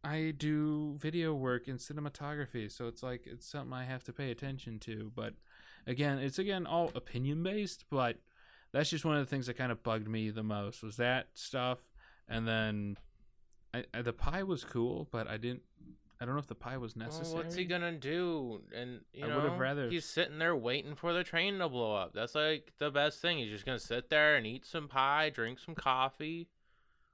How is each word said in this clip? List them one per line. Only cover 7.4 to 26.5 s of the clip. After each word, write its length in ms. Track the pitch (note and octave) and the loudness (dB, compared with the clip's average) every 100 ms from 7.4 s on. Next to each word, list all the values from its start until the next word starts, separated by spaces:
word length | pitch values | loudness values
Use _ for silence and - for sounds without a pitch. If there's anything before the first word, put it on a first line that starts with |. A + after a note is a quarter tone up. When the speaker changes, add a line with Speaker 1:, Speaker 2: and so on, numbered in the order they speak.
| F3 G#3+ G3 - - | 0 0 -2 -6 -2
Speaker 1:
but 300 | C#3 B2 A2+ _ _ - - _ | 2 2 0 _ _ -20 -20 _
that's 180 | C3+ D3 | 2 2
just 140 | D#3+ | 2
one 120 | D#3+ D3 | 2 2
of 100 | C3+ | 2
the 40 | |
things 180 | C#3 A#2+ | 0 -2
that 80 | A#2 | -2
kinda 200 | B2+ A2+ | -2 0
bugged 320 | A#2+ A2 G#2+ | 0 0 0
me 220 | A2+ A2 | 0 0
the 140 | G#2+ | 0
most, 400 | G#2+ G#2 G2+ - | -2 0 -2 -6
was 140 | A2 G#2+ | -10 0
that 320 | A#2+ B2+ - | 2 2 -2
stuff. 460 | - - C3 B2+ B2 - - - - - | -10 -4 0 0 -2 -6 -20 -20 -20 -6
And 200 | A2+ A2+ | -2 2
then 500 | A2+ A2 G#2 G2+ G2+ - _ - _ - - - | 2 2 0 -2 -6 -12 _ -20 _ -20 -20 -8
I, 120 | B2 - | -8 -6
I, 80 | A#2 | -4
the 100 | A#2+ | -2
pie 300 | A#2 - F3+ | 2 2 2
was 200 | F#3+ D#3+ | 0 -2
cool, 440 | - A#2+ A#2+ - D3+ | -2 0 0 0 -4
but 160 | A#2 - | -4 -4
I 100 | A2 | -4
didn't, 260 | A#2+ B2+ - _ - - _ - | -4 -6 -12 _ -20 -20 _ -8
I 40 | A#2+ | -4
don't 100 | C#3+ | -4
know 40 | |
if 80 | C#3 | -4
the 80 | A2 | -10
pie 220 | A#2+ C3 | -8 -6
was 180 | A#2 A2 | -8 -6
Speaker 2:
Well, 120 | A2+ | -6
Speaker 1:
necessary. 360 | D#3+ E3 E3 | -6 -4 -2
Speaker 2:
what's 120 | E3 F3 | -2 -4
he 100 | F3+ | -2
gonna 260 | F3 E3+ | 0 -2
do? 680 | D#3+ C3 E3 F3+ D#3+ B2+ G#2+ - - | -2 -2 0 0 0 -2 -6 -8 -10
And, 260 | B2 A#2+ - | -8 -10 -14
you 140 | - D3+ | -8 -2
Speaker 1:
I 20 | |
Speaker 2:
know, 100 | D3 | 2
Speaker 1:
would've 160 | D3 C3 | 2 2
rather 300 | C3 C#3+ B2 | 0 0 0
Speaker 2:
he's 160 | E3+ - | -2 -2
sitting 320 | - C#3+ D3+ | 0 0 2
there 180 | E3 D#3 | 2 2
waiting 380 | A#2 C#3 D3 | 2 0 -2
for 200 | D3 E3+ | -4 0
the 100 | E3+ | 0
train 340 | F3 E3 F#3+ G3 | 2 2 2 2
to 100 | E3+ | 0
blow 280 | B2 A2 G#2 | 2 2 2
up. 180 | F2+ | 0
That's, 220 | G2+ A#2+ D3+ | -2 0 2
like, 380 | D3+ D#3 - _ | 2 2 -4 _
the 140 | D3 | 0
best 300 | C#3 D3 - | 4 2 2
thing. 180 | E3+ D#3+ | 0 2
He's 100 | A2 | -2
just 160 | G#2 C3+ | -4 -4
gonna 140 | A#2+ | -4
sit 320 | - A#2+ B2+ | -2 -2 4
there 240 | D3+ D3+ D3 | 6 8 6
and 100 | A2 | 4
eat 200 | C3 - | -6 -6
some 220 | E3+ D3 | -6 0
pie, 440 | C#3 C3+ D3 D3+ | 4 6 6 4
drink 260 | D3 A2+ C3 | 2 -4 -4
some 160 | - D#3+ | -10 0
coffee, 720 | C3+ C3 C3+ - D3+ E3+ E3+ | 2 4 2 0 -6 -6 -8